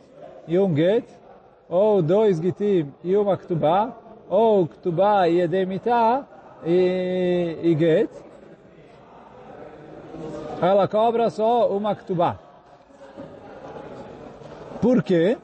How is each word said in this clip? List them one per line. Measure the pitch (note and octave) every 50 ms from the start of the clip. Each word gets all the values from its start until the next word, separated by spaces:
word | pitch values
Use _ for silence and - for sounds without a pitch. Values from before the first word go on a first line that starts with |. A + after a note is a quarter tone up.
| - - - - - - - - -
e | D#3 E3
um | F#3 G3+ F#3+ D#3
get, | C#3 E3 F#3 G#3+ B3 - - - - - - - - _ - _ _ _ -
ou | E3 F3+ G#3 G#3+ G#3 G3
dois | D#3+ D3 F#3 G#3+ A3 G#3 F#3 D#3
Gitim | E3 F#3 - - G#3 G#3 G3 F3 D3+ C#3 - -
e | - F3 F#3+
uma | G#3 G3+ G3+ F3+
Ketubá, | - - - F3+ D3 D3 D3+ F3 G3 A3 C4 - - - - - - - -
ou | F3 G3+ A3+ A3+ G#3 G3 E3+ C#3
Ketubá | - - - F#3 E3 E3 F#3+ G#3 G#3 G3 F3+
e | E3+ E3+ F3+
Edemitá | F3+ D#3+ F3 F#3+ F#3+ F#3 F#3+ F3+ - A3+ A#3+ A#3+ A3+ A3 B3 C#4 C#4 - - - - - - - -
e, | D#3+ F3 F#3 F3+ F3+ F#3 F#3 F#3 F3+ F#3 F#3 F3+ F3+ F3+ F3 F3 E3+ D#3 -
e | E3 E3+ E3
get, | D3 E3+ E3 D#3 G3 C#4 - - - - - - - - - - - - - - - - - - - - - - - - - - - - - - - - - - D3+ - - - - - - - - - - - - - - - -
ela | D#3+ F3+ G3 G3+ F#3
cobra | - G3+ G#3+ A3 A#3+ A3+ A#3 A3+ G3+
só | - G#3 G#3+ A3+ B3 A#3 G#3 F3 G3
uma | G3+ G#3 G#3 G3
Ketubá. | - - - F#3 E3 E3+ C#3 G#2+ - - - - - - - - - - - - - - - - - - - - - - - - - - - - - - - - - - - - - - - - - - - - - - - - -
Por | - A#3+ B3+ G3
quê? | - - F#3 E3 E3 G3 C4 -